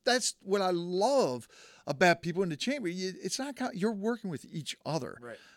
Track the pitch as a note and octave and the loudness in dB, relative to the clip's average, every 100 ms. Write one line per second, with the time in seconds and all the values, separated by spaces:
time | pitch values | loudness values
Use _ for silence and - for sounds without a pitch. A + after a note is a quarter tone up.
0 | B3 B3 - - G3 G3+ F#3 F3 F3 F3+ | 2 2 2 -4 -2 2 2 0 0 2
1 | A3+ C#4 D#3+ B2 - - - - - C3+ | 4 4 2 0 -8 -20 -20 -14 -6 4
2 | F3+ - E3+ E3+ F#3 D3 A#3+ C#4+ F3+ F#3 | 6 6 0 0 -2 -2 -2 -2 -2 -4
3 | F#3 - F#3 - C#4 A#3+ B3 F#3 G#3+ G3+ | -6 -4 -6 -4 -6 -4 -6 0 0 0
4 | A3 A#3+ F#3+ C#3+ B2+ D#3+ - - C3 D#3 | -2 -2 -4 -8 -6 -8 -8 -8 -4 -4
5 | B2 - A#2+ G#2+ - | -4 -10 -14 -16 -18